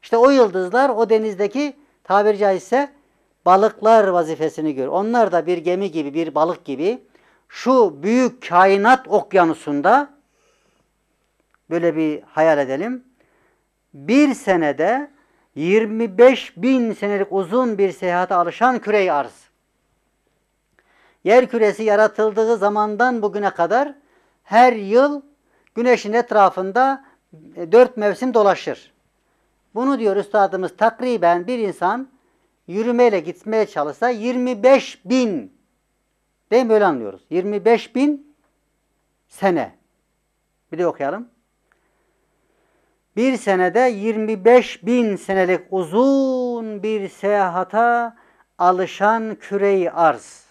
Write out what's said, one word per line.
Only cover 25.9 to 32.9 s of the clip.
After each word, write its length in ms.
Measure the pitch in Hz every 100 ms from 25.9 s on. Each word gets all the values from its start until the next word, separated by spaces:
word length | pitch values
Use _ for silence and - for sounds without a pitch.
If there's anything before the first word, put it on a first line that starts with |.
| 233 202
etrafında, 920 | 226 240 214 190 185 190 196 269 269 _ _ _ 160 160 -
e, 160 | 170
dört 260 | 214 247 -
mevsim 360 | 208 190 254
dolaşır. 600 | 233 202 175 - 127 _ _ _ _ _ _ _ _ _ 214
Bunu 240 | 262 269
diyor 160 | 220 196
üstadımız 640 | 185 214 196 190 185 -
takriben 680 | 220 226 254 233 170 175 175
bir 120 | 247
insan 500 | 208 165 180 233 262 _ _ _ _ _ -
yürümeyle 520 | 180 226